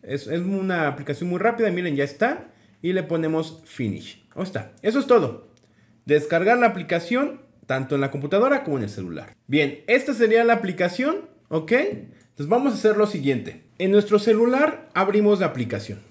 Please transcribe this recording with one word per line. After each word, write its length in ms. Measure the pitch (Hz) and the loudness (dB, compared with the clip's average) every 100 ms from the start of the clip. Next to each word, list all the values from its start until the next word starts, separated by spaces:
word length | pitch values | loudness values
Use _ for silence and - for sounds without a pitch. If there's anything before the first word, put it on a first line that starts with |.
Es, 240 | - 139 - | -8 -8 -4
es 140 | 165 | -4
una 440 | 180 196 190 175 151 | -2 -2 -2 0 -2
aplicación 420 | 135 139 143 175 | -4 -8 -6 -4
muy 120 | 175 | 0
rápida, 320 | 233 233 220 | 0 0 0
miren, 240 | 180 180 139 | 0 -2 -2
ya 80 | |
está. 480 | 143 - 226 311 - _ _ _ | -2 -2 -2 -2 -10 _ _ _
Y 100 | 165 | -4
le 100 | 185 | -2
ponemos 600 | 156 165 160 160 160 - | -2 -2 -2 -2 -4 -10
finish. 600 | - - 117 95 - - _ - | -20 -6 -6 -6 -10 -20 _ -10
Ahí 80 | |
está, 300 | 185 - - - | -8 -8 -10 -6
eso 200 | 202 247 | -2 -2
es 80 | - | 4
todo. 400 | 240 139 107 - _ _ _ _ _ | 4 4 -6 -18 _ _ _ _ _
Descargar 520 | - 147 147 170 185 247 | 0 0 2 0 4 4
la 100 | 233 | 4
aplicación 840 | 180 160 175 - 240 285 - - _ _ | 0 -4 -4 0 -2 -2 -6 -20 _ _
tanto 280 | 131 131 | -4 -2
en 60 | 143 | -2
la 100 | 139 | -2
computadora 540 | 143 143 190 254 277 | -4 -2 2 2 0
como 140 | - 139 | -2 -4
en 40 | |
el 80 | 104 | -4
celular. 420 | - 92 78 - _ _ | -8 -10 -10 -14 _ _
Bien, 380 | 139 143 151 - | 0 0 -2 0
esta 260 | 247 254 | 0 0
sería 300 | 233 226 226 | 2 4 6
la 120 | 233 | 4
aplicación, 760 | 233 196 180 180 - 269 381 - _ _ | 2 0 -2 -2 -2 -2 -4 -8 _ _
¿ok? 200 | 160 156 | -6 0
Entonces 800 | 240 392 - - - _ _ 147 | 0 0 -6 -14 -20 _ _ 0
vamos 240 | 233 277 | 0 2
a 40 | 214 | 2
hacer 200 | 214 208 | 0 2
lo 100 | 208 | 0
siguiente. 560 | 202 139 127 - - _ _ | 0 -2 -2 -4 -16 _ _
En 140 | 190 | 2
nuestro 260 | 202 202 208 | 4 4 2
celular 680 | 208 214 233 262 302 - - | 4 4 4 4 2 0 -6
abrimos 460 | - 196 208 208 202 | -2 2 4 4 4
la 80 | 180 | 0
aplicación 540 | - 110 104 - 101 - | -2 -4 -4 -8 -14 -16